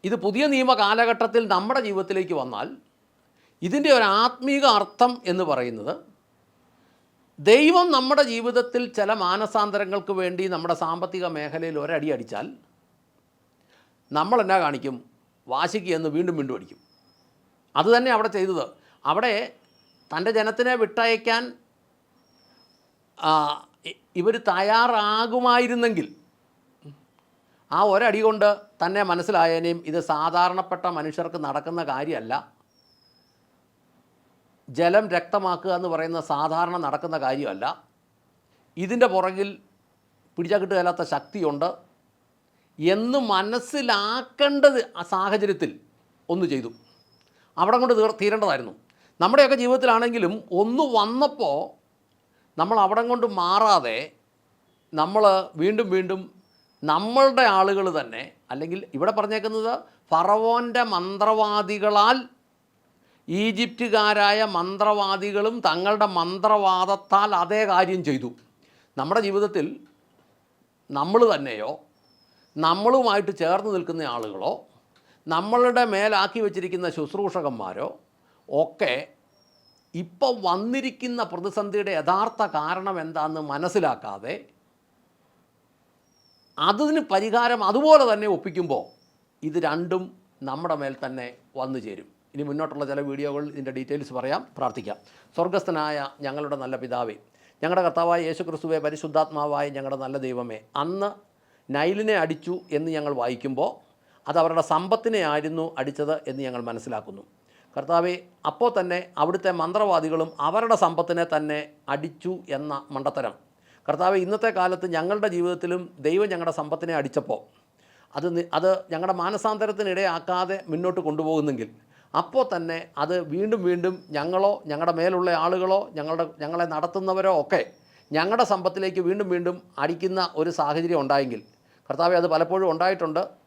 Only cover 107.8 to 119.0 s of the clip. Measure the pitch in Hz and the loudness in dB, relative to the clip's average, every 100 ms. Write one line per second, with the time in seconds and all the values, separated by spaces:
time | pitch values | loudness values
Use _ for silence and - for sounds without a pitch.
107.8 | 139 170 175 175 - _ 254 247 240 226 | 0 0 2 -4 -10 _ -6 0 0 2
108.8 | 180 175 180 - 156 180 190 175 160 196 | -2 -4 -6 -2 0 0 -2 0 -2 0
109.8 | 208 170 156 160 165 160 143 202 226 226 | 2 2 0 -2 -4 -2 -2 0 2 2
110.8 | 175 170 170 170 170 156 151 151 151 _ | 2 0 -2 -2 0 -2 -2 -6 -8 _
111.8 | - 143 151 147 180 185 - 139 151 139 | -6 -6 -6 -8 -8 -8 -8 -8 -6 -8
112.8 | - 139 139 143 117 - _ _ _ _ | -8 -4 -4 -4 -8 -10 _ _ _ _
113.8 | - 147 180 196 185 208 226 190 180 185 | -6 0 2 2 0 0 0 0 -2 -2
114.8 | 185 165 175 208 208 175 175 175 175 180 | -2 -2 -2 -2 -2 0 -2 -2 -4 -6
115.8 | 175 - 143 180 208 175 165 156 151 156 | -8 -4 0 0 0 -2 -4 -4 -6 -6
116.8 | 170 160 139 151 123 123 - _ _ _ | -2 -2 -2 -4 -4 -8 -8 _ _ _
117.8 | _ _ _ - 175 170 170 151 185 185 | _ _ _ -6 -2 -2 -2 0 2 0
118.8 | - 160 | -2 -4